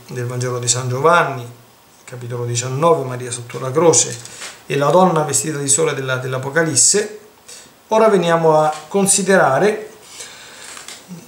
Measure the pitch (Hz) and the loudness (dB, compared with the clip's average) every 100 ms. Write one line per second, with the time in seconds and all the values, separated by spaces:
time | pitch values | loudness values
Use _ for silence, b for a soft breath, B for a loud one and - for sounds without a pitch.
0 | - 123 120 123 127 123 120 123 127 123 | -14 -8 -6 -4 -4 -4 -4 -4 -4 0
1 | 156 175 143 131 120 - - _ _ _ | 2 2 0 -6 -12 -20 -20 _ _ _
2 | - 123 120 123 120 120 127 131 165 147 | -20 -16 -10 -8 -6 -4 -4 0 2 2
3 | 131 123 120 117 120 151 131 135 170 - | 0 -8 -8 -12 -10 -8 -4 4 6 6
4 | 131 117 B B B B - 143 143 170 | 2 -4 B B B B -6 -2 4 6
5 | 185 160 151 139 147 143 139 151 156 139 | 6 2 0 -2 -2 -4 0 0 0 -2
6 | 131 127 127 131 139 143 160 127 - 202 | -4 -4 -4 -6 -2 0 0 2 2 2
7 | 214 - - _ - B B B _ 220 | -2 -8 -20 _ -20 B B B _ 4
8 | 220 196 170 165 160 156 156 - - 196 | 4 4 2 2 4 4 2 -2 -4 -2
9 | 190 - 185 190 147 170 196 220 - - | 0 0 2 4 4 4 2 0 -8 -18
10 | B B B B B B B B B - | B B B B B B B B B -20
11 | - 170 | -18 -18